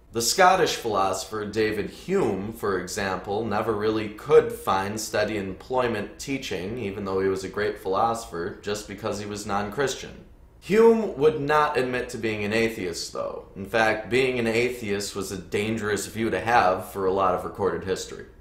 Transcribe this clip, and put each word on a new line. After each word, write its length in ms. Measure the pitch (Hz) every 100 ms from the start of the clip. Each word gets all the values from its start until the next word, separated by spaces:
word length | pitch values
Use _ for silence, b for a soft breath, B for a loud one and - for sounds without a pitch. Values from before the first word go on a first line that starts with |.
| -
The 120 | 113
Scottish 520 | 117 - 185 185 156
philosopher 720 | - 113 98 95 92 - 107
David 460 | 101 110 107 - 90
Hume, 640 | - - 190 127 95 104
for 260 | 113 104 92
example, 640 | 90 - 98 92 101 101
never 300 | 113 104 110
really 340 | 104 107 110 104
could 420 | - 135 156 -
find 480 | - - 95 98 110
steady 380 | - 107 107 107
employment 800 | 95 92 - 127 120 107 98 -
teaching, 600 | - 135 - 92 92 123
even 260 | 101 98
though 160 | 98 95
he 80 | 95
was 160 | 92
a 40 | 92
great 300 | 101 104 -
philosopher, 800 | 95 98 113 113 - 85 90 -
just 260 | - 104 -
because 300 | 98 110 101
he 80 | 104
was 180 | 104
non-Christian. 800 | 107 101 104 101 135 - - - - - - -
Hume 540 | - 208 226 226 202 131
would 240 | 151 -
not 340 | 139 151 147 131
admit 320 | 127 123 117
to 80 | 117
being 260 | 110 104
an 120 | 104
atheist, 580 | 110 113 110 90 85 -
though. 360 | 64 - - -
In 120 | - 98
fact, 420 | 113 110 107 95
being 300 | 120 131 127
an 80 | 113
atheist 680 | 113 123 123 107 101 98
was 160 | 101 92
a 60 | 95
dangerous 680 | 87 104 107 113 104 101 101
view 240 | 104 113
to 100 | 92
have 500 | 104 120 92 92 -
for 140 | 101
a 80 | 92
lot 220 | 95 95
of 100 | 90
recorded 400 | 87 - 95 85
history. 400 | 95 92 - 50 - -